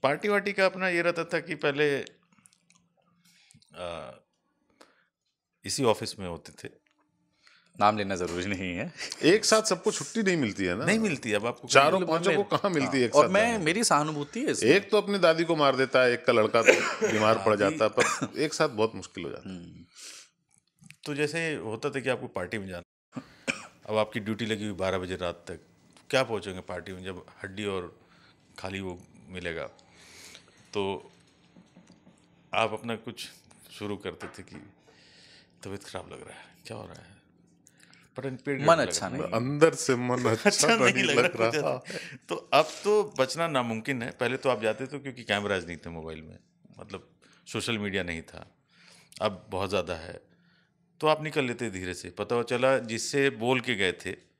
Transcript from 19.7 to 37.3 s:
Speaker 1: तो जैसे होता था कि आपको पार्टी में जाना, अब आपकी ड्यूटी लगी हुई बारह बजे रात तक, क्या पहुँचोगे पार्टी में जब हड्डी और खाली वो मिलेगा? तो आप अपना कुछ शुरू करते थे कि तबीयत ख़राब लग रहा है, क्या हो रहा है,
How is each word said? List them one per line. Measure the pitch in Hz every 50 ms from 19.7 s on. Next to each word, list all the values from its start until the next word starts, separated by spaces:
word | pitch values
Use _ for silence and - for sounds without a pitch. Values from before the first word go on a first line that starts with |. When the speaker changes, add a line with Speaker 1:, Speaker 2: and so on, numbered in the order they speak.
| - 85 87 _ _ - - - - - - _ _ _ _ _ _ _ _ _ _ _ - - - _ -
Speaker 1:
तो | 151 147
जैसे | 139 151 147 143 170 165 165 151
होता | 107 82 110 107 113 - 143
था | - 135
कि | 120 131
आपको | 127 - - 120
पार्टी | - 95 90 90 - 110
में | 98 95
जाना, | 90 87 85 _ _ _ _ _ _ - - - - - - - - - - - _ _ _ -
अब | 107 107
आपकी | 107 107 - 120
ड्यूटी | 101 104 110 98 120
लगी | 107 110 107 107
हुई | 107 101
बारह | 82 92 95 92 95
बजे | 92 90 92
रात | 87 90 87 87 - - -
तक, | 90 80 _ _ _ _ _ _ _ - _ _
क्या | - 131 131
पहुँचोगे | 120 113 101 87 98 92 92
पार्टी | 87 - 92 90 85 98 92
में | 90 92
जब | 95 92 90 - - - - -
हड्डी | 98 95 98 107
और | 101 95 92 90 82 - _ _ _ _ _ _ _ _ _ _ _ _ -
खाली | - 95 98 95
वो | 98 92 87 87 - _ _ - - 71
मिलेगा? | 90 92 85 87 82 80 71 - - - _ _ _ - - - - - - - - - _ _ _ _ _ _ -
तो | 104 98 95 98 - - - _ _ _ _ _ _ _ _ _ - - _ _ - _ _ - _ _ - _ _ _ _ _ _ _ _ -
आप | 95 113 107 104
अपना | 107 - 117 117
कुछ | 110 - 123 110 - - - - - _ _ - _ - -
शुरू | - - 107 104 - -
करते | - - 82 - - 85
थे | - - 95
कि | - - - - - _ _ _ _ _ _ _ - - - - - - - _ _ _ _ -
तबीयत | 101 98 101 -
ख़राब | - - 92 85 90
लग | - - - -
रहा | -
है, | - - - - _ _ -
क्या | 113 113
हो | 104
रहा | 90 87
है, | - - - - _ _ _